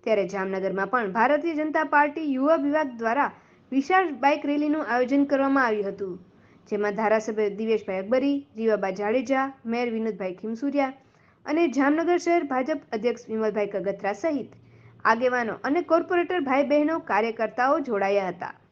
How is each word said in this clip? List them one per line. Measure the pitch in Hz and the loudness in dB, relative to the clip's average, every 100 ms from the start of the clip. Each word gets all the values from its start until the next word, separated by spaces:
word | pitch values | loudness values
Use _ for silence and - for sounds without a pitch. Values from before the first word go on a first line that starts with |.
ત્યારે | - 214 180 | 2 0 0
જામનગરમાં | 196 190 190 190 185 196 | -4 -4 -2 -4 -2 -2
પણ | 247 208 | -2 -2
ભારતીય | 190 240 294 339 | 2 4 4 0
જનતા | 302 311 311 | -2 -2 -2
પાર્ટી | 311 302 294 294 311 | 2 2 2 0 -4
યુવા | 254 277 320 | 0 2 2
વિભાગ | 285 302 302 233 | 2 0 -2 -2
દ્વારા | 226 247 247 - _ _ _ | -2 0 0 -4 _ _ _
વિશાળ | 262 269 370 359 | -2 2 2 2
બાઇક | 247 269 294 294 | 2 2 2 0
રેલીનું | 294 302 311 214 | 0 0 -2 0
આયોજન | 240 247 277 | 0 2 2
કરવામાં | 285 277 269 269 247 | 2 2 2 2 2
આવ્યું | 214 196 | 0 -2
હતું, | 196 196 175 - _ _ _ - | -6 -8 -10 -14 _ _ _ -6
જેમાં | 208 208 | -2 -2
ધારાસભ્ય | 202 214 220 220 214 208 | 0 2 2 0 -2 -2
દિવેશભાઈ | 196 220 220 208 190 | -2 0 0 0 -6
અકબરી, | 196 254 277 285 277 220 | 0 0 2 -2 -6 -2
રીવાબા | 226 208 190 | 0 0 0
જાડેજા, | 185 208 240 240 262 269 277 226 | -2 0 0 0 0 0 -6 -6
મેયર | 233 247 | -4 -2
વિનોદભાઈ | 226 220 208 190 | -2 -4 -4 -6
ખીમસુરિયા | 180 214 226 277 285 269 269 _ _ _ _ - | -6 -8 -4 -2 0 -2 -4 _ _ _ _ -4
અને | 302 339 | 0 2
જામનગર | 240 269 302 339 349 | 2 2 2 2 0
શહેર | 349 339 | 2 0
ભાજપ | 285 262 262 311 - | 0 -2 -2 -4 -4
અધ્યક્ષ | 233 233 233 - | -2 -2 -2 -6
વિમલભાઈ | 220 220 208 208 | -2 -2 0 -2
કગથરા | 202 185 190 196 | -2 -4 -4 -4
સહિત | 208 330 294 - - - - - - | -2 -2 -2 -6 -16 -20 -20 -20 -4
આગેવાનો | - 226 254 247 226 180 | 0 2 2 0 -2 -4
અને | 254 311 | -2 -2
કોર્પોરેટર | 349 330 339 359 349 359 | 2 2 2 0 0 -2
ભાઈ | 269 262 | 0 0
બહેનો, | 285 294 294 330 | 4 4 2 -2
કાર્યકર્તાઓ | - 202 226 226 220 214 254 311 | 0 0 0 -2 -4 0 2 2
જોડાયા | 277 202 196 202 190 | 0 -2 2 2 0
હતા. | 175 - - _ | -6 -12 -14 _